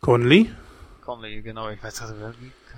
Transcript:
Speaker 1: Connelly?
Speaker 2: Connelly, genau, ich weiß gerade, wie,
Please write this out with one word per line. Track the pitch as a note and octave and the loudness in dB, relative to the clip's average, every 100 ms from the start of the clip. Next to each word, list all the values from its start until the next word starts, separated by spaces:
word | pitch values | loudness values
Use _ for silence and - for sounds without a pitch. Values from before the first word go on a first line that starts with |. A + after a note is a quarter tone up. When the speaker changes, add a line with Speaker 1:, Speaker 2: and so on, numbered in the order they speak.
Speaker 1:
Connelly? | - A#2+ A#2+ E3+ A3+ - - - - - - | 4 4 6 6 6 -2 -20 -20 -20 -20 -16
Speaker 2:
Connelly, | A#2+ A2 G#2+ | -14 -12 -12
genau, | A2 A2 A2 | -10 -10 -10
ich | G#2+ | -10
weiß | A2 G#2+ | -12 -12
gerade, | A2+ G#2+ G#2+ A#2 | -14 -12 -14 -14
wie, | B2 _ _ | -20 _ _